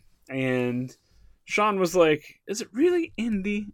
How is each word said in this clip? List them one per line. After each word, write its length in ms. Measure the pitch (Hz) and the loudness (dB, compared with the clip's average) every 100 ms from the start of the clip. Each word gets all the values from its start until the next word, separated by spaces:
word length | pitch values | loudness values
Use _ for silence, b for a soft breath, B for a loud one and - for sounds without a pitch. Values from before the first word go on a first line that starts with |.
| _ _ - | _ _ -10
and 640 | 135 131 127 123 123 127 - _ _ - _ - | -4 -2 0 0 -4 -6 -12 _ _ -20 _ -4
Sean 340 | - 214 196 | 0 2 2
was 160 | 175 180 | 2 4
like, 280 | 160 151 - - - | 4 4 -2 -20 -10
"Is 140 | 214 | -10
it 80 | 202 | -8
really 420 | 226 349 349 330 - | 0 2 2 -4 -6
indie?" 540 | 233 208 190 208 202 | -4 -4 -4 -6 -6